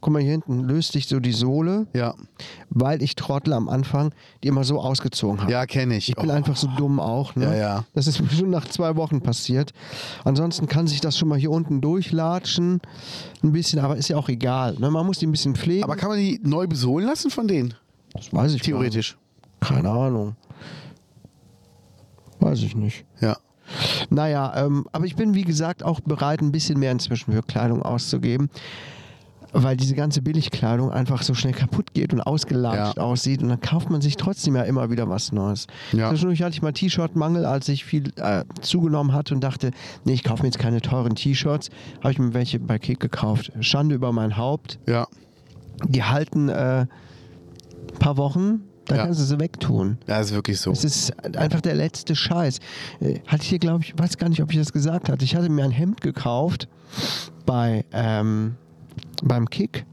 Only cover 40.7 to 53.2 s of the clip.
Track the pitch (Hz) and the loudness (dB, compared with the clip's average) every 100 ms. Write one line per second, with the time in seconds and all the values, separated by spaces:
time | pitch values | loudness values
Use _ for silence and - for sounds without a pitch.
40.7 | 117 - 131 120 107 143 135 151 147 - | 0 0 0 0 0 0 0 0 -2 -4
41.7 | - - - - 135 123 120 123 117 - | -16 -18 -4 -2 2 2 2 -2 -2 -2
42.7 | 110 - 123 - - 107 110 - - 107 | -2 -2 -4 -4 -2 0 0 -2 -6 -2
43.7 | 139 151 143 127 117 110 104 120 151 - | 2 2 2 0 0 0 0 -2 -2 -6
44.7 | - - 120 120 - - _ - - - | -10 -2 0 -2 -8 -20 _ -20 -20 -18
45.7 | - - 131 104 135 151 - 143 - 127 | -6 0 0 2 0 0 0 0 2 0
46.7 | 131 127 - - - - - - - - | 2 0 -4 -20 -20 -20 -20 -20 -20 -20
47.7 | - - - 147 139 143 147 196 220 202 | -18 -16 0 2 4 2 2 2 0 -4
48.7 | - - 139 - 170 135 143 160 - - | -20 -2 0 2 2 2 2 0 -2 0
49.7 | 113 95 113 - 107 104 104 101 101 - | 2 2 -2 -2 0 0 0 0 -2 0
50.7 | 92 156 139 - - - - 156 160 170 | 0 0 0 -2 -4 -6 -2 0 2 2
51.7 | 147 156 - - 156 - 170 160 123 - | 2 0 -4 -2 -2 0 2 0 -2 -8
52.7 | - - - - - | -14 -14 -4 -2 -2